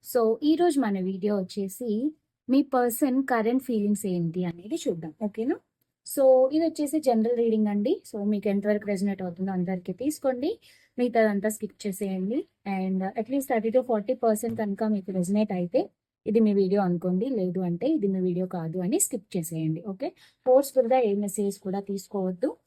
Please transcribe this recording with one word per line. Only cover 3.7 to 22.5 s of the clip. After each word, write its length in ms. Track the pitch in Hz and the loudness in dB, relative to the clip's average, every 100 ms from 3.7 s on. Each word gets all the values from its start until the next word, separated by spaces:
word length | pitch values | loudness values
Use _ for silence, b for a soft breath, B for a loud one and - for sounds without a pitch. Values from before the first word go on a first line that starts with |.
| 220 202 208 196 | 0 0 0 0
ఏంటి 300 | 180 170 175 180 | 0 -2 -2 -4
అనేది 260 | 170 196 330 | -6 -8 -4
చూద్దాం, 280 | 277 175 160 - 214 | -4 -6 -8 -6 -6
ఓకేనా? 300 | 220 240 370 _ _ _ _ - | -4 -4 -4 _ _ _ _ -8
So, 120 | - 262 262 262 | 4 6 8 6
ఇది 80 | 311 330 | 2 0
వచ్చేసి 300 | 320 285 311 262 | 0 -2 0 2
జనరల్ 280 | 226 226 240 | 2 2 2
రీడింగ్ 260 | 233 220 208 | 2 2 0
అండి. 200 | 208 214 381 - | 0 0 -2 -4
So, 80 | 214 202 | -4 -2
మీకు 160 | 208 208 | 0 0
ఎంతవరకు 360 | 202 208 208 202 | 0 0 -2 -2
రెజొనేట్ 280 | 196 202 190 185 | -2 -2 -2 -8
అవుతుందో 260 | 175 190 185 | -6 -4 -2
అంతవరకే 380 | 180 185 180 185 | -2 -4 -6 -6
తీసుకోండి, 500 | 269 302 269 247 302 453 b b b - | -6 -2 -2 0 -4 -4 b b b -2
మిగతాదంతా 500 | 247 233 220 202 214 214 | 2 4 4 2 -2 -4
స్కిప్ 200 | 208 _ | -10 _
చేసేయండి. 540 | 208 190 196 185 190 269 403 _ 202 190 | -8 -4 -4 -2 -2 -4 -6 _ -6 -4
And, 260 | 190 190 190 | -2 -2 -2
uh, 40 | 233 | -6
at 60 | 220 | -4
least 160 | 277 269 | -4 0
thirty 200 | 233 226 254 | 0 2 0
to 60 | 247 | 2
forty 260 | 214 208 247 | -2 0 0
percent 340 | 226 214 233 226 | 2 2 -2 -4
కనుక 260 | 214 196 220 | -4 -2 0
మీకు 180 | 208 185 190 | -2 -2 -4
రెజొనేట్ 340 | 175 208 214 185 | 0 0 0 -2
అయితే 240 | 175 262 403 _ _ _ - | 0 0 -2 _ _ _ 0
ఇది 120 | 214 214 | 4 4
మీ 80 | 202 | 4
వీడియో 180 | 185 202 185 | 4 2 2
అనుకోండి, 420 | 175 180 185 254 240 | 0 0 0 0 -2
లేదు 220 | 185 180 180 | -2 -2 -2
అంటే 200 | 175 262 320 | -2 -2 0
ఇది 120 | 202 | 0
మీ 80 | 185 185 | 0 0
వీడియో 180 | 180 185 180 | -2 -4 -6
కాదు 240 | 165 180 180 | -6 -4 -2
అని 140 | 320 - | 0 -2
స్కిప్ 200 | 240 _ 190 | -4 _ -6
చేసేయండి, 460 | 160 160 160 156 208 | -4 -4 -2 -4 -6
ఓకే? 180 | 190 311 b b b 254 | -8 -8 b b b 4
ఫోర్స్‌ఫుల్‌గా 540 | 254 277 262 233 262 226 | 4 4 0 2 2 2
ఏ 20 | 202 202 | 0 -2
మెసేజ్ 320 | 208 202 196 190 | -2 -4 -4 -6
కూడా 160 | 196 196 | -6 -6
తీసుకోవద్దు. 600 | 196 - 202 185 180 285 | -10 -6 -4 -4 -2 -4